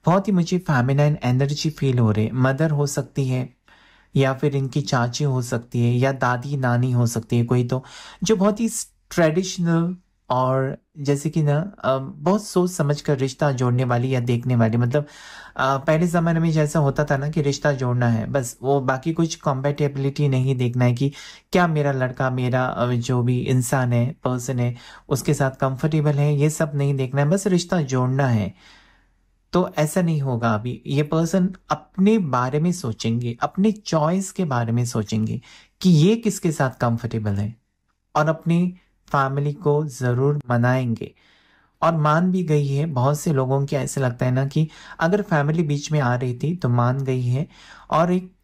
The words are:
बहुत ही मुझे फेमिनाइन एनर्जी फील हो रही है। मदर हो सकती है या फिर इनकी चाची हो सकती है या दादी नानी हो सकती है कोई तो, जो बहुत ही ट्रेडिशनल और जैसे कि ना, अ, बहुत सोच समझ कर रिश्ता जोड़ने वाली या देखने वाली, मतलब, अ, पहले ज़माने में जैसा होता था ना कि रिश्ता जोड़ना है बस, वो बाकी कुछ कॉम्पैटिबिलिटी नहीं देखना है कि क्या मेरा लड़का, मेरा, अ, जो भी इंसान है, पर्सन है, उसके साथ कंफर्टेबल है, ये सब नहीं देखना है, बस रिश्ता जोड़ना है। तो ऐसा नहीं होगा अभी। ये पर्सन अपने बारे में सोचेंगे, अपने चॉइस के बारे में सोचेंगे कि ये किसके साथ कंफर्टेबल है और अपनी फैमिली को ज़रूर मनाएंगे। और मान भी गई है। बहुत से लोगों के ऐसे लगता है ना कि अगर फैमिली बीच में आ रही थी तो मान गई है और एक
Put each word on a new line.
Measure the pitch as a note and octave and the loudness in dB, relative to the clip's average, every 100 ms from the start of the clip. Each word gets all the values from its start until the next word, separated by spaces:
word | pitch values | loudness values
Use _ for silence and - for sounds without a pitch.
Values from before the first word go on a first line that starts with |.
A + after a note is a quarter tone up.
| - | 2
बहुत | F#3 G3+ | 2 2
ही | |
मुझे | F#3 E3+ F3+ | 0 0 -2
फेमिनाइन | F3+ C#3 C3 C#3 D3 D3+ | 0 0 2 2 2 2
एनर्जी | B2 B2+ C#3 D3 D#3+ | 0 0 0 0 -4
फील | D3+ C3+ B2 | -2 0 2
हो | A2 | 2
रही | G#2+ | 2
है। | A2 | -2
मदर | B2 C3 C3+ D#3+ | 0 0 2 0
हो | D3 C#3+ | 0 -2
सकती | C#3+ B2+ - C3 | -4 -6 -4 -2
है | B2+ C3 _ _ - _ _ _ - | -2 -6 _ _ -20 _ _ _ 0
या | C3+ | 2
फिर | C3 D3 C#3 | 2 0 0
इनकी | C3+ C#3+ | -2 -4
चाची | - C3 A#2+ A#2+ | -2 0 0 -2
हो | D3 B2+ | -2 -2
सकती | A#2 A#2+ - A#2+ | -2 -6 -4 0
है | A#2+ | 2
या | B2 C3+ | 2 0
दादी | C3 B2 B2 C#3 C#3+ | 2 0 0 -4 -2
नानी | B2+ A#2+ B2+ | 0 2 2
हो | A#2+ A#2 | 2 0
सकती | A2+ - A#2+ | -2 -2 0
है | |
कोई | A#2+ B2 | 2 0
तो, | B2 B2+ - - - - | 0 -4 -6 -20 -20 -6
जो | F#3 A3 | 0 4
बहुत | G3+ G#3+ | 2 2
ही | A3+ - - _ _ | -4 -4 -12 _ _
ट्रेडिशनल | - D#3+ D#3+ F#3 F#3 E3+ E3 E3+ F3+ _ _ - | 2 2 2 -2 -2 2 2 0 -4 _ _ -4
और | B2+ B2+ C3 C3+ C#3+ _ D#3 | 0 2 0 -2 -6 _ -6
जैसे | C#3+ C#3+ D#3+ | -2 0 0
कि | E3 | 0
ना, | D3 D3 G3 - | 2 0 -2 -4
अ, | - C3+ | -2 -2
बहुत | C3+ D3 D3+ G#3 | -4 -4 0 0
सोच | G#3 F3+ F3+ | 0 0 0
समझ | F3+ D3 D3 | 0 -2 0
कर | - C#3 | 0 0
रिश्ता | C3+ - D3+ | -2 0 -2
जोड़ने | B2+ B2+ B2 | 2 0 2
वाली | B2 A#2+ C3 | 0 0 0
या | C3 | -2
देखने | A#2+ A#2+ B2+ B2 | 0 -2 0 2
वाली, | A2 A#2 | 2 2
मतलब, | A#2+ D3 D3 - - - - - | 2 0 -4 -14 -20 -20 -14 -4
अ, | C3+ C3+ | -2 0
पहले | C#3+ D#3+ F3 | 0 2 2
ज़माने | E3+ E3 E3 | 2 2 2
में | E3 | 2
जैसा | D#3 D3+ D#3+ | 2 2 2
होता | C#3 C3+ | 2 0
था | D3 C#3 | 0 0
ना | D3 | -2
कि | D#3 | -2
रिश्ता | C#3+ C#3 D3+ | -2 0 -2
जोड़ना | C3+ B2+ B2 A#2+ | 0 0 2 2
है | A2+ A#2 | 0 0
बस, | C3+ B2 - | -4 -4 -6
वो | B2+ C#3 | 0 0
बाकी | C3 C3 E3 | 0 -2 -2
कुछ | D#3+ E3 | -2 -2
कॉम्पैटिबिलिटी | - D#3 C3 C#3+ C#3+ C#3+ C#3 C#3 C#3 D3 | -2 -4 -2 -2 -2 -2 -2 -4 0 0
नहीं | C3 C3 B2+ | 2 0 0
देखना | B2 B2 | 0 2
है | B2 | 0
कि | A#2+ C#3 - - - _ | 2 -2 -4 -20 -20 _
क्या | F#3+ F3 | 2 2
मेरा | D3+ C#3+ | 2 0
लड़का, | C3 B2+ B2+ C3 | 0 -2 -2 -2
मेरा, | B2+ B2+ B2+ | 0 0 0
अ, | B2+ - B2 | 0 -2 0
जो | B2 A#2+ D3 | 0 0 0
भी | A#2+ B2 | 0 0
इंसान | - B2+ B2 C3+ B2 | 0 0 2 0 2
है, | A#2+ A#2+ - | 0 0 -4
पर्सन | C3 B2+ A#2+ B2 | -4 -4 -4 -2
है, | B2 A#2+ - - - | -2 -4 -16 -20 -4
उसके | C3+ - | -2 0
साथ | C#3+ C3+ | 0 0
कंफर्टेबल | - C3+ C3 D#3 D#3 D3 | 0 -4 -2 0 2 2
है, | C#3+ D3 D3 | 2 2 2
ये | D3+ | 0
सब | D3+ D#3 | 0 -4
नहीं | D3 C#3+ | 0 0
देखना | C3+ B2+ C#3 | 0 -2 0
है, | C#3+ | 2
बस | G3 G3+ | 2 2
रिश्ता | F3+ F3 F3+ | 0 2 -2
जोड़ना | C3+ C3 B2+ C3 C3+ | 0 0 0 2 2
है। | A2+ F#2 - - - _ _ _ _ _ _ _ | 2 0 -8 -20 -20 _ _ _ _ _ _ _
तो | - F3+ - | 0 0 -2
ऐसा | D3+ F#3+ | 0 0
नहीं | E3+ D#3 | 0 0
होगा | C3+ A#2 A#2 | -2 0 0
अभी। | G#2+ A#2+ - - | -2 -4 -8 -4
ये | C#3 | -2
पर्सन | D3 D#3+ E3 F#3+ F#3 - _ | 0 0 0 2 0 -4 _
अपने | D3 - - G3 A3+ | -6 -6 0 2 4
बारे | E3 B2+ B2+ D3 | 2 0 0 0
में | E3+ | 0
सोचेंगे, | F3 A#2+ G#2 A#2 A#2 A#2+ A#2+ | -2 -6 -4 -2 -2 -4 -4
अपने | D3 - G#3+ | -6 0 0
चॉइस | G#3 - D#3+ D3+ F#3+ F#3+ | 0 -2 0 2 0 -4
के | - | -4
बारे | F3 B2 A2+ | -2 0 0
में | A#2 | 0
सोचेंगे | A#2+ A#2 G2+ A2 A2 A2+ - - _ _ | 0 -4 -2 -2 -2 -6 -10 -20 _ _
कि | F#3 | 4
ये | D#3+ E3+ A3+ | 6 6 2
किसके | A3 G3+ F3 | -2 -2 -4
साथ | D3+ C3+ | -2 -4
कंफर्टेबल | - A#2+ A2+ A#2 A#2 G#2+ | 0 -2 -2 -4 -4 -2
है | G2 G#2 - _ _ _ _ _ D3 | -2 -4 -8 _ _ _ _ _ -2
और | D3+ | 0
अपनी | D#3+ E3 E3+ F3+ F3+ _ _ _ | -2 0 0 0 -4 _ _ _
फैमिली | C#3+ C3+ C#3 C#3+ | -2 0 -2 -4
को | C#3+ D3 D3 D3+ | -2 0 0 -2
ज़रूर | B2+ B2+ B2 C#3 D3 B2+ | -4 -2 0 0 -2 -2
मनाएंगे। | B2 B2 B2+ B2+ A2+ - _ _ _ _ _ _ _ | 0 2 2 -2 -4 -8 _ _ _ _ _ _ _
और | D#3+ E3 | 0 2
मान | D3+ D#3 F#3 | 2 2 2
भी | F#3 | 0
गई | E3 D3+ C#3 | 0 0 0
है। | C#3 E3 | -2 -2
बहुत | C3 C3 D3 | 0 0 0
से | F3 | 0
लोगों | C3+ B2+ C#3 C#3 | 0 0 0 0
के | C#3+ | -2
ऐसे | B2+ - | -4 -2
लगता | B2+ A#2+ B2+ | -4 -2 -2
है | |
ना | B2+ C#3 | 0 0
कि | D#3 D#3 - - - | 0 -2 -4 -20 -4
अगर | E3 G3+ | 0 0
फैमिली | G3+ D#3 C#3+ D#3+ | 0 0 0 0
बीच | D#3 C#3+ - | 0 -2 -2
में | D#3 | 0
आ | B2 | 0
रही | B2 B2+ B2 | 0 -2 -4
थी | D3 F3+ | -4 -2
तो | B2 | 0
मान | B2 A#2+ C3+ | 2 2 0
गई | C3+ B2+ | -2 -2
है | B2 B2+ F3+ - - - - | 0 -2 -4 -10 -20 -20 -2
और | D3+ F3 | 0 2
एक | F#3 F#3 _ | 0 -2 _